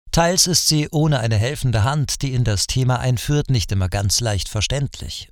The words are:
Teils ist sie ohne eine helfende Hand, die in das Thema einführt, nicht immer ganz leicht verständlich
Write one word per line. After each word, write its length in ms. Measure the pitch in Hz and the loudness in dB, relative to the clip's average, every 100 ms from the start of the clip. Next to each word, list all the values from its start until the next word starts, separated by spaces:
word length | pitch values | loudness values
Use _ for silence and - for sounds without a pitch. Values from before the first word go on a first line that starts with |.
| - | -2
Teils 340 | 165 170 185 180 | 2 2 2 2
ist 220 | 165 - | 2 2
sie 200 | 156 147 | 0 0
ohne 300 | 151 156 135 | 0 2 2
eine 160 | 113 107 | 2 0
helfende 480 | 120 147 127 110 | 0 -2 0 0
Hand, 360 | 127 151 135 - | 2 0 -2 -2
die 140 | 139 | -2
in 100 | 123 | 0
das 220 | 110 101 - | 0 0 0
Thema 340 | 131 127 123 | 0 2 2
einführt, 500 | 127 120 - 147 - | 0 0 0 0 2
nicht 220 | 123 - | 0 0
immer 160 | 98 90 | 0 0
ganz 320 | 101 101 - | 0 0 0
leicht 280 | 113 98 - | 0 -2 -4
verständlich 800 | 107 - 139 139 - - - - | -4 -2 -2 -4 -6 -12 -12 -8